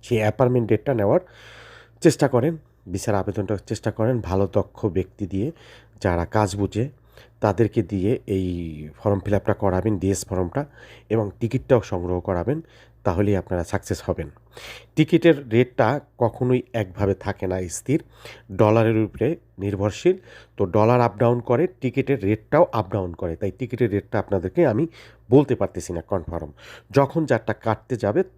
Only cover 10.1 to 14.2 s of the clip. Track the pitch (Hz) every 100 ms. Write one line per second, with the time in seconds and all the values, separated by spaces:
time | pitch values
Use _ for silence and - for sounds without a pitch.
10.1 | 95 - 92 90 127 147 - - - _
11.1 | 110 104 - 113 131 - 123 - 92 87
12.1 | 90 90 90 85 151 160 - - _ -
13.1 | 87 104 98 - 90 85 101 - 92 -
14.1 | 90